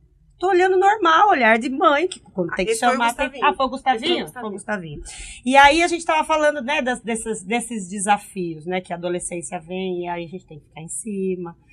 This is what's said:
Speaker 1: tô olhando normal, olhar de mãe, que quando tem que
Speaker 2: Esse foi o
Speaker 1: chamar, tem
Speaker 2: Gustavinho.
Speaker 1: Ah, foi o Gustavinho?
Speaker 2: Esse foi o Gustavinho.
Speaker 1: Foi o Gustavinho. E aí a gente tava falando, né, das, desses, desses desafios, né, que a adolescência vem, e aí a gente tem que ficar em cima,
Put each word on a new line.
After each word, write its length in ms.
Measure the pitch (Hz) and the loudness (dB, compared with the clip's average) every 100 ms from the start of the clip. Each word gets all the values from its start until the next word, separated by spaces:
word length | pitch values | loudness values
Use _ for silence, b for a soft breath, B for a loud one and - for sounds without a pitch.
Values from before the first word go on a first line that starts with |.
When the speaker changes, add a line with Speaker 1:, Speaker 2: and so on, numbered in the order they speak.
| _ _ _ _ | _ _ _ _
Speaker 1:
tô 80 | 359 | 2
olhando 280 | 359 381 381 | 4 4 4
normal, 500 | 381 440 392 320 415 | 4 4 4 6 6
olhar 300 | 330 220 226 | 6 6 4
de 100 | 247 | 2
mãe, 400 | 269 311 285 370 | 2 4 4 0
que 100 | - | -4
quando 320 | - - 170 190 | -10 -6 -4 -2
tem 80 | |
que 80 | 190 | -2
Speaker 2:
Esse 80 | 226 | 2
foi 80 | 247 | 2
o 40 | |
Speaker 1:
chamar, 220 | 254 233 | 2 0
tem 120 | 240 277 | 0 -4
Speaker 2:
Gustavinho. 160 | 269 | 0
Speaker 1:
Ah, 100 | 269 | 0
foi 120 | - 269 | 2 -2
o 20 | |
Gustavinho? 560 | 247 262 233 302 330 | -2 -2 0 0 -2
Speaker 2:
Esse 80 | 165 | -4
foi 100 | 254 | -10
o 80 | 220 | -10
Gustavinho. 520 | 196 - 208 165 147 | -10 -6 -8 -8 -14
Speaker 1:
Foi 0 | |
o 0 | |
Gustavinho. 400 | - - - - | -14 -16 -18 -8
E 120 | 247 269 | 4 6
aí 260 | 285 320 | 6 6
a 40 | 349 | 2
gente 180 | 339 | 0
tava 220 | - 311 302 | 0 0 0
falando, 360 | 311 302 294 | 2 2 0
né, 180 | 240 302 | -2 -2
das, 180 | 254 247 | -2 -4
desses, 440 | 202 220 226 214 | -4 -6 -4 -8
desses 440 | 180 233 233 226 175 | -4 -4 -4 -8 -8
desafios, 760 | 208 190 202 - 196 175 156 160 | -4 0 0 -2 -8 -8 -8 -6
né, 140 | 185 | -6
que 120 | 185 | -6
a 40 | 170 | -6
adolescência 640 | 175 175 - 175 160 180 | -4 -4 -6 -10 -8 -10
vem, 440 | 160 185 190 175 | -8 -6 -4 -4
e 40 | 175 | -6
aí 160 | 175 | -8
a 40 | 170 | -10
gente 180 | 185 - | -14 -16
tem 120 | 151 | -20
que 80 | - | -20
ficar 140 | - | -18
em 80 | 165 | -12
cima, 680 | - 226 196 190 180 170 170 b | -12 -8 -4 -4 -4 -8 -14 b